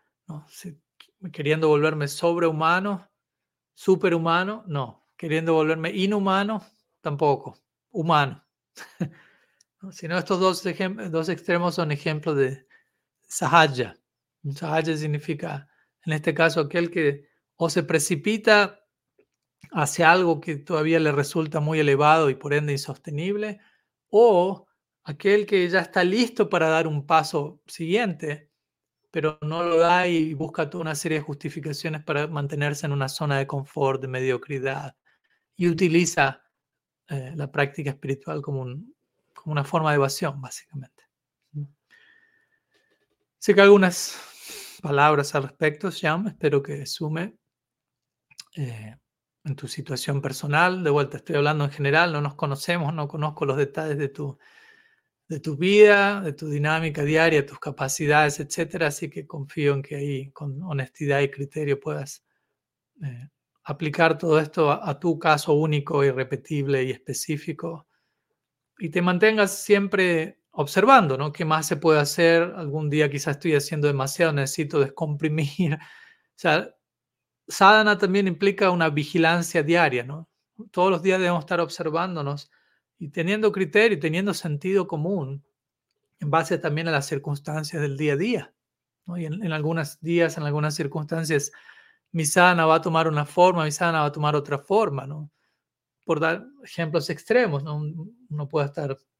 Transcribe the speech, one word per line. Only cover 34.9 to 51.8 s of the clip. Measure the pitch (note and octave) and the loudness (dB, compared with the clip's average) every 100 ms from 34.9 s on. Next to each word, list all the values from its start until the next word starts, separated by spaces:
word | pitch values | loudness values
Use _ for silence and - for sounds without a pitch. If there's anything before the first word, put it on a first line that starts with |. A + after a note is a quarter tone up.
| _ _ _ _ _ _ - | _ _ _ _ _ _ 0
y | F3 | 0
utiliza, | E3 F3+ E3 E3+ E3 C3+ - _ _ _ _ _ _ - | 2 4 4 2 2 0 0 _ _ _ _ _ _ -10
eh, | C#3 B2+ D#3 | -10 -8 -8
la | C#3+ | -6
práctica | D3 C#3+ E3 C#3 | -2 -2 -2 -8
espiritual | C#3 C3+ C3+ - D3+ | -8 -6 -8 -6 -10
como | C#3+ C3+ | -6 -8
un, | B2 C#3 A#3 _ _ _ _ | -8 -12 -16 _ _ _ _
como | - D3+ | -16 -6
una | D3 | -4
forma | C#3 E3+ D#3 | -2 -2 2
de | D3 | 2
evasión, | C3+ - D#3+ C#3 | 0 -2 -6 -6
básicamente. | C3 - _ C#3+ B2 _ _ _ _ _ _ D3 C#3+ _ _ _ _ _ _ _ _ _ _ _ _ _ _ _ _ - | -14 -16 _ -16 -16 _ _ _ _ _ _ -12 -12 _ _ _ _ _ _ _ _ _ _ _ _ _ _ _ _ -6
Sé | - | 2
que | F#3+ | 8
algunas | G3+ G3+ F#3 F3 - - - - - - - - | 10 8 6 0 -8 -10 -18 -20 -18 -18 -18 -12
palabras | D3 C#3+ D3+ D3 C#3 | -2 4 4 4 0
al | C#3+ | -4
respecto, | C#3 - D#3 D3+ F#3+ | -4 -2 -2 -2 -8
Shyam, | - D#3+ E3+ G#3 | -4 -2 -2 -4
espero | - D3+ C#3 | -2 0 0
que | C#3 C#3+ C3+ | -2 -10 -10
sume, | - D#3 D#3+ F#3+ _ _ _ _ _ _ _ _ _ _ _ - - | -8 -6 -6 -8 _ _ _ _ _ _ _ _ _ _ _ -18 -10
eh, | B2+ A2 G#2+ A#2+ _ _ _ _ | -10 -10 -18 -20 _ _ _ _
en | D3+ C3+ | -12 -10
tu | C3 | -10
situación | - C#3+ B2+ - C#3 | -12 -10 -8 -4 -4
personal. | C#3 C3+ C#3+ D3+ F3+ F#3 | -4 -8 -2 2 2 2
De | D#3 | 0
vuelta, | D3 C#3 C3+ | 0 0 -6
estoy | - D3 | -4 0
hablando | D3 D#3 | 0 0
en | C#3+ | -4
general, | D3 | -2